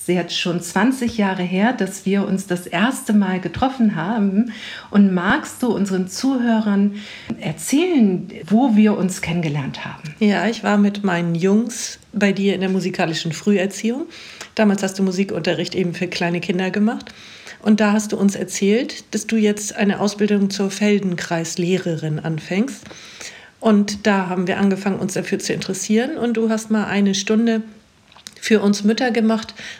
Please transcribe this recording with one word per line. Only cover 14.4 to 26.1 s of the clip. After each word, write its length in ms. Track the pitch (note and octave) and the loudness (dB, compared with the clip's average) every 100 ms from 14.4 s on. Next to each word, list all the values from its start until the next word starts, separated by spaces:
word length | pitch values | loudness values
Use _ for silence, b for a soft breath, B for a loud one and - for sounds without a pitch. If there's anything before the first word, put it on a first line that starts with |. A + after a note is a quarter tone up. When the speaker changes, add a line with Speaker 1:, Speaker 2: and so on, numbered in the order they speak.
| B | B
Speaker 2:
Damals 300 | - G#3+ G3 | 0 2 2
hast 160 | F#3+ F#3+ | 0 0
du 20 | |
Musikunterricht 720 | F#3+ F3+ G3 - E3 D#3 F3 | 0 0 -2 -2 -2 -2 -2
eben 220 | - F3+ E3 | -2 -2 -2
für 100 | F3+ | -6
kleine 340 | - E3+ F3 | -4 -2 -2
Kinder 300 | - F3+ F#3 | -2 -2 -2
gemacht. 420 | F#3 G#3 C4+ - B B B B B | 0 0 0 -8 B B B B B
Und 160 | - G#3+ | 2 4
da 120 | G#3+ | 4
hast 200 | G#3 G#3 | 2 0
du 60 | G3 | 0
uns 180 | G3 G3 | 2 0
erzählt, 800 | F#3 - G3 G#3+ D4 - - A3 | -4 0 2 2 0 -8 -8 -8
dass 100 | - | -2
du 120 | A3+ | 2
jetzt 380 | G#3 G#3 - - | 2 0 -4 -2
eine 240 | G3+ G3 | 0 2
Ausbildung 520 | G#3 - G#3+ G#3 G3 | -2 0 2 2 2
zur 180 | - G3 | 0 -4
Feldenkreislehrerin 1500 | G3 G#3 G3+ G3 E3+ - E3+ E3 - E3+ F#3 - D#3+ D#3 D3+ | 0 2 2 0 -4 -4 -4 -4 -2 0 0 0 -4 -2 -4
anfängst. 640 | D#3+ D#3+ - F3+ C4 G#3 - B B B B B B _ | -4 -6 -2 -2 -2 -4 -14 B B B B B B _
Und 460 | A3+ G#3+ G3+ G#3 A3+ | 2 4 2 0 0
da 240 | G3 F3+ | 0 0
haben 160 | F#3 F3+ | -2 -2
wir 140 | - | 0
angefangen, 400 | G3 F#3+ G3+ F#3+ | 0 0 -2 -2
uns 140 | F#3+ | -4
dafür 260 | - F3 G3 | -4 -4 -4
zu 120 | - | -2
interessieren. 640 | E3+ - F#3+ - G#3+ B3+ | -4 -4 -6 0 0 0